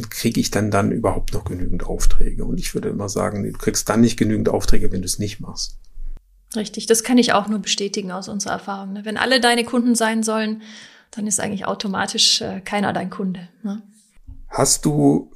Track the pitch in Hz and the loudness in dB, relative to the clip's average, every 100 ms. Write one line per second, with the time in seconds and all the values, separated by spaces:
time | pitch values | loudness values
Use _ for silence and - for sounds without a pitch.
0 | 107 - 117 120 117 101 107 98 107 90 | -6 -4 -2 0 0 0 0 2 0 0
1 | 104 92 - 98 - 90 90 87 87 90 | 0 0 0 -2 -4 -2 0 0 -2 2
2 | - - - 120 - - - - 107 - | 8 8 8 4 -2 -4 -4 -6 -6 -6
3 | 101 98 98 101 107 104 - - - 110 | -4 -2 -2 -2 -6 -4 -4 -2 0 4
4 | 117 - 107 107 107 104 - 104 95 95 | 4 4 0 0 0 2 8 8 8 4
5 | 90 - 101 - - - - - - - | -2 -4 -6 -8 -12 -10 -10 -12 -14 -10
6 | - - - _ _ 226 208 220 - 226 | -8 -8 -14 _ _ -8 -6 -6 0 0
7 | - 247 233 202 202 214 185 - 202 208 | 4 4 4 2 0 -6 -4 -4 -4 -6
8 | 185 185 190 202 202 190 - 196 196 202 | -6 -8 -8 -8 -6 -6 -8 -10 -10 -10
9 | 214 208 233 254 240 240 233 247 240 233 | -8 -2 0 2 2 2 0 0 2 2
10 | 220 226 220 220 214 220 - - - - | 0 0 -2 -2 -4 -6 -12 -20 -20 -20
11 | _ - 214 202 202 196 - 196 202 190 | _ -10 -4 -4 -4 -6 -6 -6 -6 -4
12 | 196 226 - - - 190 185 208 202 - | -4 0 0 0 -4 -10 -6 -2 -2 -4
13 | 185 - 190 175 175 _ 208 208 - _ | -6 -6 -6 -6 -12 _ -10 -10 -12 _
14 | _ - - - - - 135 - 156 147 | _ -20 -20 -18 -8 -2 0 0 0 2
15 | 143 147 - | 4 2 -2